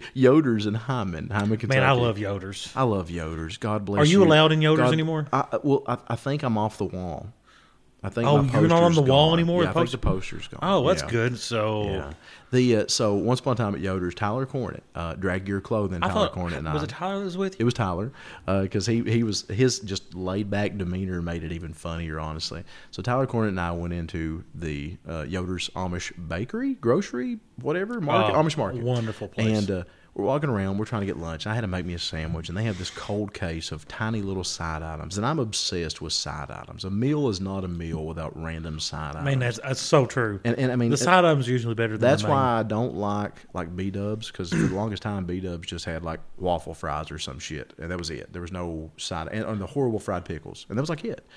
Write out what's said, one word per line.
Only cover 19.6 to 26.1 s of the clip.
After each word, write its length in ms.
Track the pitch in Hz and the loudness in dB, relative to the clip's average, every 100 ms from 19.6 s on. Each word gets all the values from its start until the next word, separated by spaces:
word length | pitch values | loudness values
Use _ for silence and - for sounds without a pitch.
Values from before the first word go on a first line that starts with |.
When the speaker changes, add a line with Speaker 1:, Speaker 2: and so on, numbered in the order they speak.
| 127 120 | 2 2
Speaker 1:
just 340 | 98 95 - 87 | -4 -8 -8 -6
laid 340 | 92 98 101 | -4 -2 -2
back 260 | 101 104 101 | 0 -2 -2
demeanor 440 | 90 90 95 90 | -4 -2 -2 -2
made 220 | 85 85 | -4 -4
it 80 | 82 | -6
even 220 | 85 82 | -6 -8
funnier, 460 | 80 85 82 82 78 | -10 -8 -6 -4 -4
honestly. 420 | 78 78 - 82 - - - | -6 -6 -8 -8 -12 -18 -14
So 120 | - | -8
Tyler 240 | 104 123 135 | -2 0 0
Cornett 220 | 120 107 | 0 0
and 100 | 92 | 0
I 120 | 85 | -2
went 200 | 85 85 | -2 -4
into 520 | 85 82 82 80 80 - - | -4 -4 -4 -4 -4 -10 -8
the, 420 | 82 73 73 101 - | -6 -4 -6 -10 -10
uh, 180 | 80 73 | -8 -4
Yoder's 420 | 92 90 90 - 90 | -4 -4 -4 -6 -6
Amish 360 | 92 87 - | -4 -4 -6